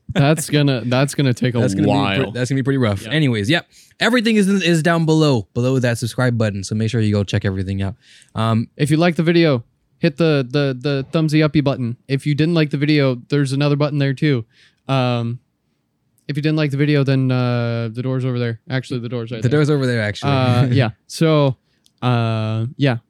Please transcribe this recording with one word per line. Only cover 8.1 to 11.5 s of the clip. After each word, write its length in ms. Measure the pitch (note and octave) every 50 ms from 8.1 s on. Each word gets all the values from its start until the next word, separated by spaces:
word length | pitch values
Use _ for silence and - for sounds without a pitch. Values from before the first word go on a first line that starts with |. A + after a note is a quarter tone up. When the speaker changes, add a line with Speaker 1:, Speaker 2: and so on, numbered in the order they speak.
| - - _ _ -
Speaker 2:
Um, 320 | - A2+ A2+ A2+ A2 A#2 - _
Speaker 1:
If 160 | - D3+ C3+
you 60 | D#3
like 180 | D#3 E3+ F3+ D#3
the 80 | F3 D#3+
video, 400 | E3 F3 E3+ E3+ D#3 C3+ A#2 - _ _ _ _ _ _ _
hit 180 | - E3+ -
the, 280 | - E3+ D#3+ D3+ C#3 C3
the, 300 | A#2+ B2+ D3 C#3+ C#3 C3 B2
the 260 | C3 D3 C#3+ C3+ C3 -
thumbsy 300 | - E3 D#3+ D#3 D3 D#3
uppy 200 | D#3 D3+